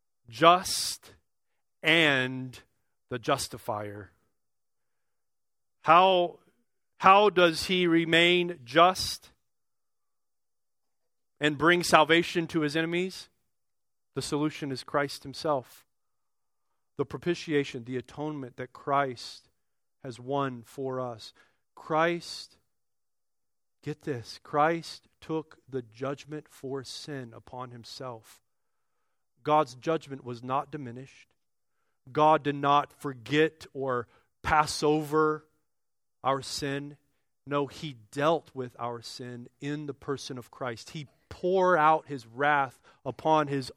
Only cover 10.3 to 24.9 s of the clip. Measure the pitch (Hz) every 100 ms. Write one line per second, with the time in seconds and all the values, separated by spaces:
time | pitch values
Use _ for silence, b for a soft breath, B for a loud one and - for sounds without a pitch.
10.3 | _ _ _ _ _ _ _ _ _ _
11.3 | _ 147 143 156 175 170 160 151 165 170
12.3 | 175 165 165 147 156 165 170 185 - -
13.3 | _ _ _ _ _ _ _ _ - -
14.3 | 147 151 - 147 127 - 147 143 - 139
15.3 | 127 160 143 - - _ _ _ _ _
16.3 | _ _ _ _ _ _ - 143 135 175
17.3 | 175 - 147 139 131 117 127 - - 151
18.3 | 151 127 - 127 - - 139 139 120 -
19.3 | - _ _ _ _ _ _ 135 120 123
20.3 | 139 135 123 110 - 131 127 127 113 -
21.3 | _ _ _ _ - - 156 170 175 -
22.3 | - - _ _ _ _ _ _ _ _
23.3 | _ _ _ _ _ - 151 - 123 113
24.3 | - - 151 151 170 -